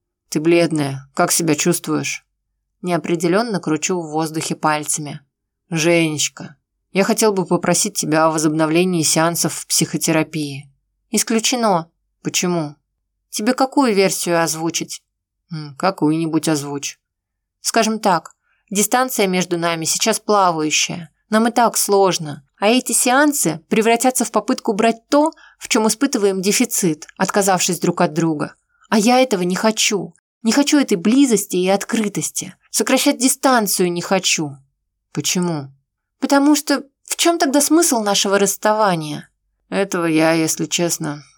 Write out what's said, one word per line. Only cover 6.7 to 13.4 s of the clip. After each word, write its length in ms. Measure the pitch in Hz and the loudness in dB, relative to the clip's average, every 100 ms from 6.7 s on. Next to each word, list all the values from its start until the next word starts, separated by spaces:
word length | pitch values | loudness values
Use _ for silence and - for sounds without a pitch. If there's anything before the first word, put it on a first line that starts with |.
| _ _ | _ _
я 120 | 185 | -2
хотел 280 | 196 220 220 | 0 2 2
бы 140 | 190 175 | 0 0
попросить 500 | 175 180 175 214 - | 0 0 0 -2 -4
тебя 300 | 156 156 160 | -2 2 2
о 60 | |
возобновлении 720 | 160 156 156 156 160 185 175 | 2 0 0 2 2 2 0
сеансов 500 | 147 - 165 165 170 | 0 2 0 0 -4
в 140 | - - | -6 -4
психотерапии". 1040 | - - 160 - 160 156 156 147 139 - _ _ _ _ | -2 -2 -2 0 0 -2 -4 -6 -8 -14 _ _ _ _
"Исключено". 840 | 214 - 226 226 247 226 175 165 _ _ _ | -4 0 0 0 0 2 0 -2 _ _ _
"Почему?" 520 | 151 - 180 175 147 147 _ _ _ _ _ | -6 -4 -2 -2 -4 -10 _ _ _ _ _
"Тебе 240 | - | -4